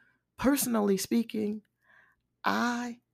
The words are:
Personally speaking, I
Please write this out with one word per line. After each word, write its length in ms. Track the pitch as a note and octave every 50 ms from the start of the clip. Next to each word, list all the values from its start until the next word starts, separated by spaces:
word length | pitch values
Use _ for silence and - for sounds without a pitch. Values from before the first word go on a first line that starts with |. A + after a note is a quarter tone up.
| _ _ _ _ _ _ _ -
Personally 580 | - A#3+ C#4+ C4+ - B3+ A#3 A3+ G3+ G3+ G3
speaking, 680 | F#3+ - - - A#3 A3+ A#3 - G#3+ G#3+ G#3 G#3+ G#3+ - _ _ _ _ _ _ - - _ _ _ _ _ _ _ -
I 560 | - G3+ G#3+ A3+ A#3+ A#3+ A#3+ A#3+ A#3+ A#3+ A#3+ _ _